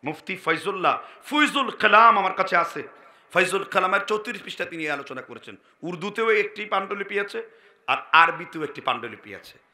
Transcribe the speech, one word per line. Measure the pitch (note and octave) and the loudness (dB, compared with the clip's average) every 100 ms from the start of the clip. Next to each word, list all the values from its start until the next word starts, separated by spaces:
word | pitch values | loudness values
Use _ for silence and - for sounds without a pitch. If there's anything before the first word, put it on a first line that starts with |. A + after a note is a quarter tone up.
মুফতি | C3 D#3 - F#3 | -8 -10 -10 -8
ফয়জুল্লাহ, | - E3 F#3+ F#3+ E3 A#2 - - - | -2 -2 -2 0 0 0 -4 -20 -4
ফয়জুল | D4 C#4+ A#3 B3 | 2 2 2 -2
কালাম | - G#3+ G#3 A#3 G#3 | 2 6 8 8 6
আমার | F#3 | 2
কাছে | F#3 F#3 F3+ | -2 0 0
আছে। | D#3+ D3+ C3 - - _ _ | 0 -6 -12 -16 -20 _ _
ফয়জুল | F3 F3+ F#3+ | 0 2 0
কালামের | - G3 F#3 G3 | 0 0 2 0
চৌত্রিশ | G3 G#3+ G#3+ A3 | 0 -4 -4 -10
পৃষ্ঠা | - - | -12 -8
তিনি | F3 E3+ | -8 -6
এই | D#3 | -6
আলোচনা | C#3+ C3+ B2+ | -6 -6 -12
করেছেন। | B2 A#2 - G2 _ _ | -14 -16 -18 -20 _ _
উর্দুতেও | E3 F3 F#3+ G#3 A3+ | -12 -8 -8 -2 2
একটি | G#3+ G3+ - | 2 0 -4
পাণ্ডুলিপি | G#3 G3 G3 G3+ G3 G3+ | -4 -4 -2 -8 -6 -6
আছে | G3+ A3+ A3+ _ _ _ - | -6 -8 -12 _ _ _ -4
আর | C3+ - | -4 4
আরবিতেও | D#3 E3 D#3+ E3+ D#3+ | 6 6 2 -10 -10
একটি | D3 - | -10 -6
পাণ্ডুলিপি | - A#2+ A#2 G#2 G#2 | -4 -4 -6 -14 -18
আছে। | F#2+ - - _ | -18 -18 -20 _